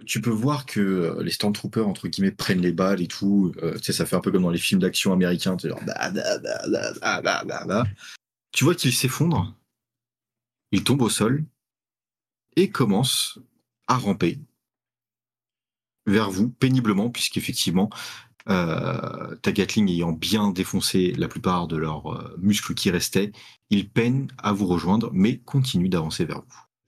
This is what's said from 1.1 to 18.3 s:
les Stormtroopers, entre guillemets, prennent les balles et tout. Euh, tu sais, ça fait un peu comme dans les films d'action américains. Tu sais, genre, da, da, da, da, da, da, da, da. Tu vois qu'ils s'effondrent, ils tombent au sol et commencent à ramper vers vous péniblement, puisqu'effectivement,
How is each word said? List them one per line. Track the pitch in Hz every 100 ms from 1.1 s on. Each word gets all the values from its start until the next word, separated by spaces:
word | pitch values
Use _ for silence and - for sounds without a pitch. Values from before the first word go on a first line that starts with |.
| 82
les | 85
Stormtroopers, | - 104 101 101 113 107
entre | 87 87
guillemets, | 87 98
prennent | - - 92
les | 87
balles | 82 95 98
et | 85
tout. | - 98 101 90 -
Euh, | 80 78
tu | -
sais, |
ça | - 87
fait | 90
un |
peu | 98
comme | 92
dans | 87
les | 85
films | - 95
d'action | 92 - 98
américains. | 92 90 90 98 90
Tu |
sais, | 80
genre, | -
da, | - - 80
da, | 95 - -
da, | - 52 -
da, | - 55
da, | - - 90
da, | 90 92
da, | - - 87
da. | 101 113 98 - - _ _ _
Tu | -
vois | 131 175
qu'ils | -
s'effondrent, | - 131 - 170 120 98 - _ _ _ _ _ _ _ _ _ _ _
ils | 98
tombent | 98 139
au | 110
sol | - 107 143 156 _ _ _ _ _ _ _ _ _ _ 165
et | 196
commencent | - 113 98 131 - - - - _ _ _ -
à | 127
ramper | 104 95 170 139 - _ _ _ _ _ _ _ _ _ _ _ _ _ _ _ -
vers | 101 101
vous | 92 123
péniblement, | - 131 131 113 98 120
puisqu'effectivement, | 120 - - - 123 - 175 202 - - - -